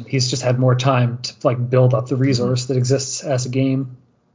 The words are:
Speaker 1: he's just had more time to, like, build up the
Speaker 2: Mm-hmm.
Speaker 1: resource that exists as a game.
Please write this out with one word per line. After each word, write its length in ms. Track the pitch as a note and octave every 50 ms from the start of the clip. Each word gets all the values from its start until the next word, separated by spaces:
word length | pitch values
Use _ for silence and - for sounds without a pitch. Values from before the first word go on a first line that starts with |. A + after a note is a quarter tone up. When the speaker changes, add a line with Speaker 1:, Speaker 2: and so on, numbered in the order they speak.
| A#2
Speaker 1:
he's 220 | - - C3+ B2+ -
just 120 | - B2+
had 160 | - B2 B2 B2
more 160 | B2+ B2+ B2
time 440 | B2+ - C#3 C3+ B2 B2 A#2 A#2+ -
to, 120 | - - - _
like, 280 | - C#3+ A#2 B2 A#2+ A#2+
build 240 | B2+ B2+ B2+ B2+ B2
up 120 | A2 A#2
the 80 | - C#3+
Speaker 2:
Mm-hmm. 60 | B2
Speaker 1:
resource 440 | C3 C#3 C3+ A#2+ A#2+ B2 B2+ B2 -
that 100 | - C3+
exists 480 | B2+ B2 B2+ C#3 C3 - - - - -
as 220 | E3 C3+ B2 B2+
a 20 | C3
game. 480 | B2 C3 C3 C3+ C3 C3+ C3+ B2+ B2+ - _ _ _ _ _ _ _